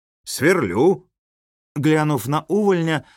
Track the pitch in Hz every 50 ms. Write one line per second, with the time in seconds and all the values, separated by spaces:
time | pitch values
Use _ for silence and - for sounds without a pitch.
0 | _ _ _ _ _ - - - 123 160 196 180 131 92 87 104 139 185 190 -
1 | - _ _ _ _ _ _ _ _ _ _ _ _ _ _ 151 127 156 156 156
2 | 151 151 147 131 104 123 147 151 - - 170 208 214 196 190 175 165 160 160 143
3 | - - _